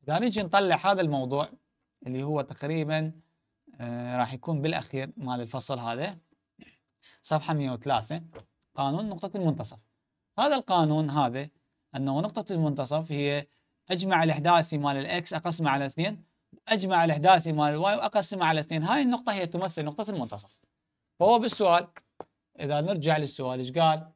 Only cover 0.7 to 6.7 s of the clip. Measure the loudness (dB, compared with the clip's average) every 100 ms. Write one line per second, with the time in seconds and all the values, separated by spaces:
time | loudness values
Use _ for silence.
0.7 | 2 2 2 2 0 0 -2 -4 -8 _
1.7 | _ _ _ -8 -6 -2 -2 -4 -8 -4
2.7 | -2 -2 -2 -2 -8 _ _ _ _ -20
3.7 | -12 -10 -8 -4 -2 -2 -2 -4 -2 -2
4.7 | -4 -6 -8 -8 -10 -8 -6 -6 -10 -8
5.7 | -8 -6 -6 -6 -8 _ _ _ _ -20